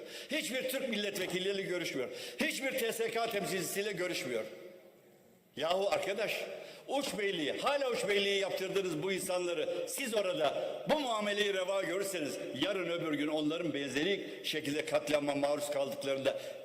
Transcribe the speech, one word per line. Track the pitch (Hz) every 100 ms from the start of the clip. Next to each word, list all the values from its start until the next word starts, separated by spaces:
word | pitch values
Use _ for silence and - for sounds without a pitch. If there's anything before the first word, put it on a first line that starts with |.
| - - -
Hiçbir | 302 160 254 -
Türk | 269 262
milletvekiliyle | 208 202 - 180 180 185 196
görüşmüyor. | 170 175 160 143 120 - - -
Hiçbir | 302 220 262 254
T | 233
S | 214 226
K | 226 226
temsilcisiyle | 208 170 185 160 196 208
görüşmüyor. | 175 180 151 131 113 110 - - - - - - - - - - -
Yahu | 156 185 196
arkadaş, | 151 143 208 208 - - - - - -
uç | 269 269 185
beyliği, | 202 180 139
hala | 107 233 285 262
uç | 226 180
beyliği | 202 196 196
yaptırdınız | 190 185 190 180 185 156
bu | 180
insanları. | 190 - 180 175 165 135 - -
Siz | - 262
orada | 214 185 156 147 - - - -
bu | 302
muameleyi | 262 220 208 202 208
reva | 190 180 196
görürseniz | 170 180 190 180 143 117 - 123
yarın | 175 196 170
öbür | 170 165
gün | 147 151
onların | 156 151 165 170
benzeri | 139 139 127 170 196 - -
şekilde | - 156 131 151 -
katliama | 147 147 147 143
maruz | 143 143 147 -
kaldıklarında | 139 139 - 139 135 131 - - -